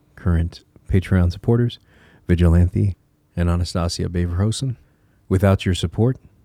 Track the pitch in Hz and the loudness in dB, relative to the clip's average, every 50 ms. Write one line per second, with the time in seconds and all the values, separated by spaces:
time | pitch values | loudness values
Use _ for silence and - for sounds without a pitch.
0 | _ _ _ - - - 87 82 82 82 - - _ _ _ - _ - - 98 | _ _ _ -8 -4 -2 0 0 0 -2 -6 -12 _ _ _ -18 _ -2 -2 -2
1 | 90 - 95 92 87 85 85 - - - 117 117 120 120 - - _ _ _ _ | 0 0 0 2 2 0 -2 -4 -2 0 0 0 0 -2 -4 -10 _ _ _ _
2 | _ _ _ _ _ - 90 82 90 85 82 85 90 87 - 104 101 101 90 _ | _ _ _ _ _ -2 0 2 4 4 6 6 4 4 2 0 -2 -2 -4 _
3 | _ _ _ _ _ _ - - 87 85 87 87 87 - - 92 85 85 - - | _ _ _ _ _ _ -6 -4 -2 -2 0 -2 -4 -4 -4 -4 -4 -4 -4 -6
4 | 87 87 87 90 87 85 85 87 101 110 113 - - 131 120 - _ _ _ _ | -6 -4 -4 -4 -4 -2 -2 -2 -2 -2 -2 -4 -6 -8 -8 -10 _ _ _ _
5 | _ _ _ _ _ - 95 92 104 98 98 - - 98 90 - - 82 - - | _ _ _ _ _ -2 -2 2 4 2 2 2 0 -2 -2 -2 -4 -6 -2 -2
6 | 110 123 135 - _ - _ _ _ | -2 -2 -2 -4 _ -20 _ _ _